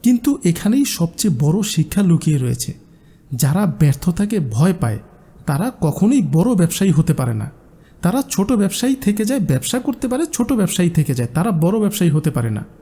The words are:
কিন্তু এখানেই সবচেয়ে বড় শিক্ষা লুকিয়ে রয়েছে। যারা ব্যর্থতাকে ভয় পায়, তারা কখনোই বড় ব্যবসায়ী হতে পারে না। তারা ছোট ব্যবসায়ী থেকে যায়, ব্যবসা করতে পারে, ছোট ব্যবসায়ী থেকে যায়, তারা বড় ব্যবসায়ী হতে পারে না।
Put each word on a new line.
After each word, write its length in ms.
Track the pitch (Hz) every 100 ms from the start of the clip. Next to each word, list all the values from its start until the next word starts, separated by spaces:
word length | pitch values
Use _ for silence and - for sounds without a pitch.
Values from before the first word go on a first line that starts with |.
কিন্তু 360 | 240 247 285 285
এখানেই 420 | 180 165 202 254 285
সবচেয়ে 500 | - 165 - 214 131
বড় 240 | 143 185
শিক্ষা 380 | 208 - 156 -
লুকিয়ে 360 | 190 165 160 151
রয়েছে। 360 | 127 123 - - - - - - _
যারা 320 | 127 143 170 208
ব্যর্থতাকে 720 | 143 147 135 175 170 208 220
ভয় 340 | 135 107 170
পায়, 260 | 175 117 104 - - - - -
তারা 260 | 143 226 -
কখনোই 400 | 160 - 208 277 160
বড় 240 | 151 208 226
ব্যবসায়ী 360 | 165 - 196
হতে 220 | 151 160
পারে 200 | 151 123
না। 180 | 110 110 - - - - -
তারা 220 | 170 240 269
ছোট 220 | - 202
ব্যবসায়ী 440 | 240 196 - 247 269
থেকে 300 | - 208 214
যায়, 140 | 269
ব্যবসা 400 | 180 131 - 254
করতে 280 | 254 247 254
পারে, 180 | 254 330
ছোট 200 | - 233
ব্যবসায়ী 360 | 254 180 - 175
থেকে 240 | 170 147
যায়, 160 | 127 117
তারা 180 | - 202
বড় 280 | 170 165 220
ব্যবসায়ী 320 | 208 208 175
হতে 200 | 151 151
পারে 180 | 127 117
না। 160 | 110 - -